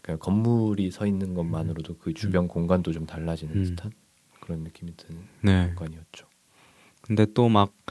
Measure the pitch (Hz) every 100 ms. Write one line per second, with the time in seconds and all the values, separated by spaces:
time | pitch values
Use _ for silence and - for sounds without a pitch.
0 | - 80 - 104 117 117 107 101 95 -
1 | 104 95 95 87 85 80 82 82 78 82
2 | 85 78 - 90 87 82 85 92 87 80
3 | 80 78 82 82 78 98 92 87 107 -
4 | _ _ _ _ - 82 80 - 85 80
5 | - 82 98 - 101 92 90 87 80 80
6 | 80 - - _ _ _ _ _ _ _
7 | - 104 107 120 117 107 101 - -